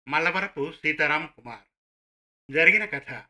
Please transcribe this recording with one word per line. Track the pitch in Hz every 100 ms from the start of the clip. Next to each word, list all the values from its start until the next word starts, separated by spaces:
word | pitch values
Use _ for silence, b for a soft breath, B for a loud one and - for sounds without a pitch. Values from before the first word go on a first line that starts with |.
| -
మల్లవరపు | 147 170 185 196 - 147
సీతారాం | 160 156 151 147 156 160 -
కుమార్. | 120 117 _ _ _ _ _ _ _ _ _
జరిగిన | 143 175 208 208
కథ. | 139 - 120 -